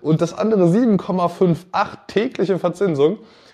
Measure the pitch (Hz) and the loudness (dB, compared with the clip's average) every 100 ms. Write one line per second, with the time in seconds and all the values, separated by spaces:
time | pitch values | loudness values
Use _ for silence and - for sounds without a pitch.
0 | 147 160 170 - 208 214 175 202 247 190 | -2 0 -2 -2 0 2 4 4 2 0
1 | - 185 175 - 185 147 - 185 214 - | 0 -2 -2 0 0 0 -4 -4 -4 -6
2 | - 196 247 - 185 180 175 175 202 143 | -6 -2 -2 -2 -2 0 -2 -2 -2 2
3 | 151 214 - - - | 2 0 -12 -20 -20